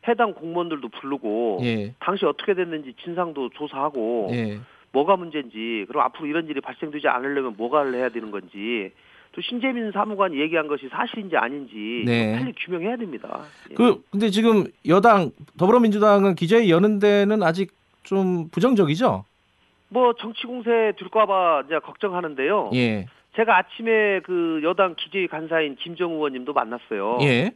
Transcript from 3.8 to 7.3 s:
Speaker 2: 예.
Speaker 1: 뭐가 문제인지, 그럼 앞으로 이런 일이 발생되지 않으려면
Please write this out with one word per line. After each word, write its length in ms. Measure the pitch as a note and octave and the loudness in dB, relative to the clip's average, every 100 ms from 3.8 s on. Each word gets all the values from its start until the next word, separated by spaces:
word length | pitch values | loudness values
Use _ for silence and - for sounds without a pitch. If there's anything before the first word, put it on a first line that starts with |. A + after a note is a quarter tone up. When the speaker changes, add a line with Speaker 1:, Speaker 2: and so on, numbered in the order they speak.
| C#3+ C#3+ A2 A#2+ G2 | -4 -2 -2 -2 -2
Speaker 2:
예. 280 | A#2+ A2 G#2 A#2+ _ _ | -4 -6 -8 -14 _ _
Speaker 1:
뭐가 240 | C3 D3+ F#3+ | -2 2 0
문제인지, 680 | F3 D3+ B2+ A2 A2+ A2+ G2 | 0 -8 -8 -8 -6 -6 -4
그럼 140 | C3+ | -2
앞으로 220 | C3 - D#3 | -2 -2 -6
이런 200 | D3+ D#3+ | -4 -4
일이 140 | C#3 | -8
발생되지 480 | - C3+ D#3+ D3 C#3+ | -10 -10 -10 -4 -2
않으려면 460 | B2+ C3+ | -2 -2